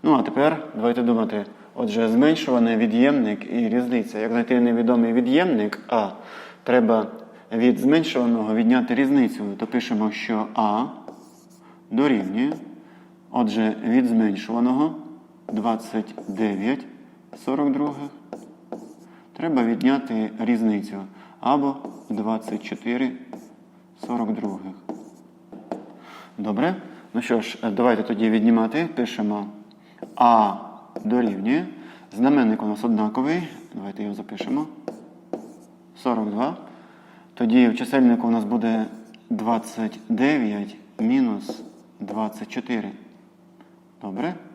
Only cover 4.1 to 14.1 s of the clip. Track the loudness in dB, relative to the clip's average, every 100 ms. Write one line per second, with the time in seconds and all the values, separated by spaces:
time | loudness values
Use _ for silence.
4.1 | -4 -2 0 2 4 4 4 4 4 4
5.1 | 2 4 2 2 2 -2 -4 -2 0 0
6.1 | -6 -16 -18 -18 -14 2 4 6 4 2
7.1 | -8 -18 -20 -8 2 4 4 4 4 2
8.1 | 0 0 0 0 2 4 4 2 0 4
9.1 | 4 2 0 -8 -6 -4 -4 -2 0 0
10.1 | -2 -4 -4 -2 0 0 0 -2 -8 -18
11.1 | -20 -20 -20 -20 -20 -20 -20 -6 0 2
12.1 | 2 0 -2 -2 -2 -12 -20 -20 -20 -20
13.1 | -20 _ -2 0 2 0 0 2 2 4